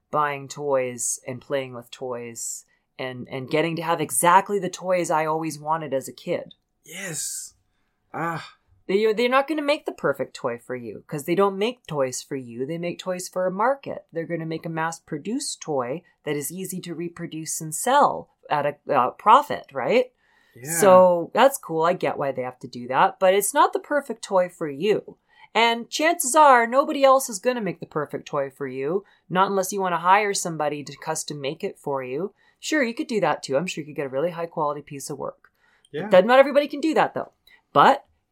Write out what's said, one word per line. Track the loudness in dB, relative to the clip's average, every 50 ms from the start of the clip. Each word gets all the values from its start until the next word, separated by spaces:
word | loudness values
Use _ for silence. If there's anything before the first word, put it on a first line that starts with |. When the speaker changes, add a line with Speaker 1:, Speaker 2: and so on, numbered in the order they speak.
| _ -4
Speaker 1:
buying | -2 -2 -2 -2 -4 -8 -12 -14
toys | -12 -8 -2 0 0 0 0 -2 -4 -6 -6 -6 -6 -6 -8
and | -12 -12 -12
playing | -8 -4 -4 -4 -4 -6 -12
with | -16 -16 -18
toys | -16 -12 -10 -10 -8 -8 -10 -12 -12 -10 -10 -10 -10 -12 -16 _ _ _ _ _ _ -10
and, | -8 -8 -8 -10 -12 -10
and | -10 -10 -6 -2
getting | 0 0 0 0 -2
to | -4
have | -2 -2 -2 -2
exactly | -2 -4 -2 2 4 6 6 6 4 2 -4 -4
the | -4 -4
toys | -8 -8 -2 -2 0 0 0 0
I | 0 0 0
always | 0 -2 -2 -4 -6 -8
wanted | -8 -4 -4 -2 -2 -2 -4 -4
as | -4 -6 -6
a | -16
kid. | -14 -6 -6 -6 -6 -6 -12 _ _ _ _ _ _ _
Speaker 2:
Yes. | -18 -14 -12 -10 -8 -8 -8 -8 -8 -8 -10 -12 -14 _ _ _ _ _ _ _ _ _ _ _ _ -10
Ah. | -6 -6 -6 -6 -8 -10 -14 _ _ _ _ _ _ _
Speaker 1:
They, | -2 0 2 2 2 2
they're | 2 0 2
not | 2 0 0
gonna | 0 -4 -4
make | 0 -2 -2 -2 -2
the | -10 -10
perfect | -4 -2 -2 -2 -2 -6 -10 -8
toy | -8 -6 -6 -6
for | -8 _ -10 -10
you, | -10 -10 -12 -14 -14 _
'cause | -10 -10 -8 -4
they | -2 2
don't | 2 2 2 2
make | -2 -4 -4 -4 _ _
toys | -8 -2 -2 -2 -2 -4 -10
for | -10 -8 -10
you. | -10 -10 -10 -8 -8 -6
They | -6 -6
make | -6 -6 -8 -8 -8
toys | -8 -8 -8 -8 -8 -8
for | -4 -2 -2
a | -2
market. | 0 0 0 0 0 -2 -6 -12 -12 -12 -12 _
They're | -8 -8 -6
gonna | -6 -6 -6 -6
make | -6 -8 -8 -8
a | -8
mass-produced | -4 -4 -4 -4 -6 -10 _ -10 -10 -8 -6 -6 -6 -6 -6 -8 -10 -10
toy | -8 -4 -4 -4 -4 -4 -8 -10 _ _ _ _ -8
that | -6 -6
is | -4 -6 -8
easy | -10 -10 -10 -10 -10 -10
to | -10 -10 -10
reproduce | -8 -10 -10 -10 -12 -12 -10 -10 -10 -8 -8 -8 -8
and | -8 -8 -8
sell | -4 -2 2 4 4 4 4 2 -4 -10 _ _ _ _ -4
at | -4 -2 -2
a, | -2 -4 _ -4 0 2
uh, | 2 2 0
profit, | -2 0 6 6 6 6 6 2 -6 -8 -8 _
right? | -8 -6 -2 2 2 2 0 -2 _ _ _ _ _ _ _ _ _ -14
Speaker 2:
Yeah. | -10 -6 0
Speaker 1:
So | 4 8 10 10 10 10 8 6 2 -2 -2 2
that's | 4 4 4 4
cool. | 0 -8 -6 -2 0 2
I | 0 0
get | 0 -2 -4 -2
why | -2 -4 -4 -4
they | -4
have | -6 -8 -10 -12
to | -18
do | -14 -14 -14 -8 -2
that, | 2 2 2 2 2
but | 4 4 4 4
it's | 4 0 0 2
not | 2 2 2
the | 2 -4
perfect | -4 -2 -2 -2 -2 -4 -12 -12 -6
toy | 0 2 2 2 0
for | -4 -8 -8
you. | -8 -6 -2 0 0 0 0 -2 -10 -20 _ _ _ _ _ -16 _ 0
And | 2 2 2 2 -2 -6 -8
chances | -4 0 0 0 0 0 -2 2 4
are, | 6 8 8 8 6 6
nobody | 4 2 0 2 2 0 4 6
else | 6 6 6 2 -2
is | -10 -4
gonna | -2 -2 -2 -2
make | -4 -6 -6 -8
the | -12
perfect | -8 -6 -6 -6 -4 -8 -12 -10
toy | -6 -4 -4 -4 -4
for | _ -10 -10
you, | -8 -6 -4 -4 -2 -2 -2 -4 _ _ _ _ -2
not | 2 2 2 2
unless | 2 -2 -2 -2 -4
you | -4
wanna | -2 -2 -2
hire | 0 4 4 4 4 4 0 -2
somebody | -4 -4 -6 -4 -2 -4 -4 -4 -6 -10
to | -14 -16
custom | -12 -8 -6 -6 -6 -6 -10 -10 -6
make | -6 -8 -6 -6 -8
it | -10 -10
for | -8 -6 -4 -4 -4 -4
you. | -6 -6 -6 -6 -8 _ _ _ _ _ _
Sure, | -6 -2 0 2 2
you | 0 -2
could | -6 -6
do | -2 0 0
that | 2 2 0 -2 -4
too. | -2 -2
I'm | -2 -2
sure | -2 -8 -10
you | -12
could | -10 -8
get | -8 -8
a | -4
really | -2 -2 -2 -2
high | -4 -6 -10
quality | -8 -4 -4 -2 -2 -4 -6
piece | -10 -14 -14 -12 -10 -10
of | -10
work. | -8 -10 -10 -12 _ _ _ _ _ _ _ _ _ _ _
Speaker 2:
Yeah. | -10 -8 0 6
Speaker 1:
That, | 6 6 8
not | 8 8 6
everybody | 6 6 4 2 2
can | 2 -4 -2
do | -2 0 2
that | 2 2 2 0
though. | -6 -8 -8 _ _ _ _ _ _ _ _ 6
But, | 8 8 8 6 4 _ _ _ _ _ _